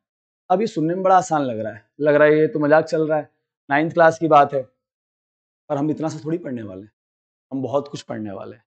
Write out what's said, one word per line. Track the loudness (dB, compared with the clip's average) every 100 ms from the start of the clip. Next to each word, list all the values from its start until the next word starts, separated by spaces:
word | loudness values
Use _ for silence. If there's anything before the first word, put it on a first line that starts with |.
| _ _ _ _ -2
अब | 0
ये | 0
सुनने | -2 -4
में | 0
बड़ा | 2 2
आसान | 2 -2
लग | -2 -6
रहा | -8
है, | -12 _ -4
लग | 2 4
रहा | 6
है | 4
ये | 2
तो | 0
मजाक | 2 2 2
चल | -2 -2
रहा | -2
है, | -6 _ _ _ -4
नाइन्थ | -2 0
क्लास | 4 2 2
की | 4
बात | 4 4
है, | 0 -8 _ _ _ _ _ _ _ _ _ -6
पर | -4
हम | -2
इतना | -2 -6
सा | -6 -6
थोड़ी | -6
पढ़ने | -6 -10
वाले | -12 -14
हैं, | -18 _ _ _ _ _ _
हम | -8
बहुत | -4 -4 -4
कुछ | -10
पढ़ने | -12 -10 -10
वाले | -12 -16 -20
हैं। | _